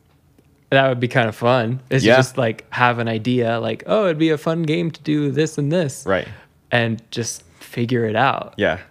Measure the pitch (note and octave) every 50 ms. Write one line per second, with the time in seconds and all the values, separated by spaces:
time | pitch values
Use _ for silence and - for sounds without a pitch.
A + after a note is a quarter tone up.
0 | _ _ _ _ _ _ _ _ _ _ _ _ _ _ - C3+ C3+ C3+ B2+ B2
1 | A#2+ A#2+ - C#3 A#2 A2+ G#2 - A#2+ A#2+ B2+ B2+ A#2 A2 B2 C3 - - C3+ C3
2 | B2 G#2+ A#2+ C3 C3 B2+ - - B2+ A2+ A2+ - - _ - - B2 B2 A#2+ A#2
3 | A#2 A2+ A2+ A2 G#2+ B2 B2 B2 A#2 A2+ A#2 A#2 A2+ A2+ A2+ A2 - - F3+ G#3+
4 | G#3+ F#3 E3 D3 D#3+ D#3+ D#3 C#3+ - E3+ E3 E3+ E3+ D3 D3+ E3+ E3+ E3 D3 -
5 | - - D3+ D3+ D3 C#3+ B2+ C3+ D#3+ D3+ - - C#3+ C#3 D#3 F#3 F3 C#3 - -
6 | - F#2 F#2+ F2+ - - G2+ - - _ _ _ _ _ - A#2+ A#2 A#2 A2+ G#2+
7 | - _ - - A#2 A2 - - - _ _ _ - - - - A#2+ A#2 B2+ A#2+
8 | A#2 A2 G#2 A2 B2+ C3+ - - - - - - G2+ F2+ D#2 - - -